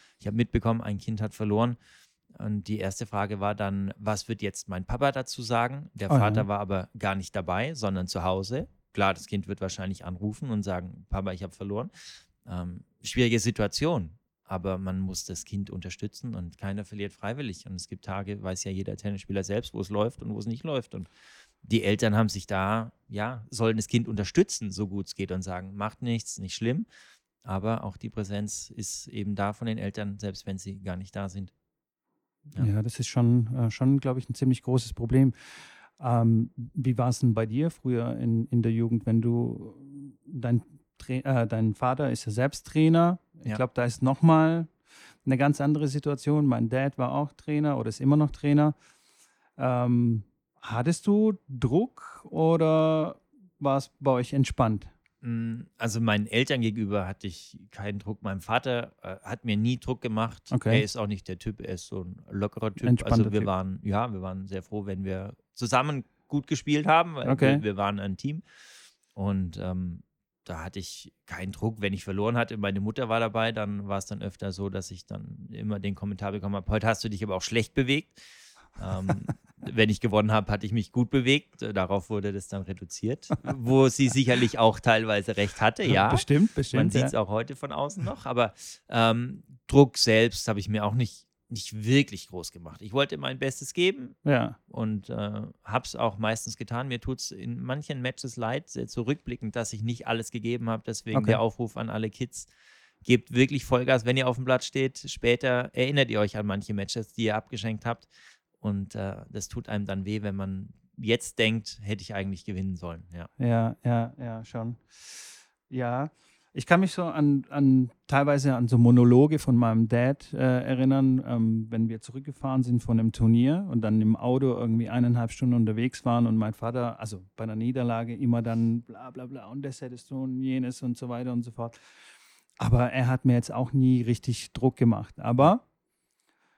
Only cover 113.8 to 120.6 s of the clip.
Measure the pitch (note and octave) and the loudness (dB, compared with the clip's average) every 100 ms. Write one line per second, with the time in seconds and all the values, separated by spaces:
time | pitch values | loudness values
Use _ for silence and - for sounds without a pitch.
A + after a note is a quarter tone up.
113.8 | A#2+ A#2 A#2 - A#2+ A2+ A2+ A#2+ A2+ A#2+ | 0 0 0 -6 -12 -10 -10 -8 -8 -8
114.8 | _ - - - - - _ _ _ B2+ | _ -20 -20 -20 -20 -20 _ _ _ -4
115.8 | A#2+ B2 D#3 - _ _ _ D3 - F3 | -2 -2 -4 -8 _ _ _ -8 4 4
116.8 | F#3+ - E3+ D#3 D3 C#3 - C#3+ C3+ C3 | 4 0 -4 2 4 4 0 2 6 6
117.8 | B2+ - - C#3 C#3+ C#3+ C#3 B2 A#2+ A#2+ | 4 -4 -2 2 4 4 4 2 4 8
118.8 | A#2+ B2 A#2+ B2 D3+ D3+ - A#2+ A#2 A2 | 10 10 10 10 8 4 2 4 4 4
119.8 | A2+ A#2+ B2+ C#3 - D3 C3 B2+ | 4 4 2 0 -6 0 2 2